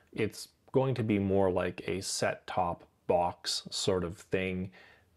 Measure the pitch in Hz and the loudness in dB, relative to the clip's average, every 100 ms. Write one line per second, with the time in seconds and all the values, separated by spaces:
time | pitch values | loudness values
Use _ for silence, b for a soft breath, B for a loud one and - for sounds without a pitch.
0 | B - 107 - - _ - 131 135 123 | B -2 -2 -4 -16 _ -2 2 2 0
1 | 110 101 98 98 95 90 92 90 101 95 | 2 2 4 4 4 2 -2 -4 -4 -4
2 | - - 104 - - 92 87 85 - _ | -4 -2 -2 -2 -4 -2 -2 -4 -12 _
3 | - 87 87 - - - - - - 92 | 0 2 2 -2 -4 -4 -4 -2 0 2
4 | 85 - - 95 92 92 95 B B B | 0 -6 -4 -2 0 -2 -6 B B B
5 | B | B